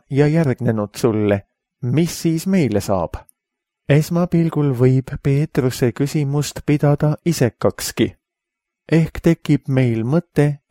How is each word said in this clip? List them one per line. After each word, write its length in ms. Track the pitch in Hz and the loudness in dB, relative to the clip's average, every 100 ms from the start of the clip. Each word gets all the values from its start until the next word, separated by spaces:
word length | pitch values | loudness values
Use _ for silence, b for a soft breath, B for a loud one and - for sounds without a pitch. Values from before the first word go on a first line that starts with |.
| - | -4
ja 180 | 135 147 | 0 2
järgnenud 680 | 160 147 120 120 110 104 - | 2 0 0 -2 -2 -4 -2
sulle. 460 | 123 107 104 101 - _ _ _ | 0 2 2 0 -2 _ _ _
Mis 400 | 123 127 170 - | -2 0 0 -2
siis 240 | 170 160 185 | -2 -2 0
meile 340 | 190 135 101 | 0 2 0
saab?" 360 | - 95 82 - - _ _ _ _ _ - | -2 -2 -4 -8 -16 _ _ _ _ _ 0
Esmapilgul 880 | 143 151 170 175 170 165 151 147 123 | 0 2 -2 0 0 0 0 0 2
võib 320 | 127 131 127 139 | 2 2 -2 -6
Peetruse 680 | 147 139 156 - 127 - 127 | -2 0 -2 -2 -2 0 -2
küsimust 680 | - 139 156 139 147 143 - - | -2 -2 -2 -2 -2 -4 -6 -2
pidada 500 | 147 147 143 151 151 175 | 0 2 2 0 -2 -2
isekakski. 880 | 160 123 - 101 - - - 104 - _ _ _ _ _ _ - | 0 -2 0 -2 -2 -6 -2 -2 -2 _ _ _ _ _ _ -2
Ehk 300 | 160 160 - | 0 0 0
tekib 440 | 170 165 - 143 - | 0 0 0 -2 0
meil 360 | 131 127 113 | 0 0 0
mõte, 560 | 113 160 - - 147 147 _ | 0 -2 -2 0 0 -2 _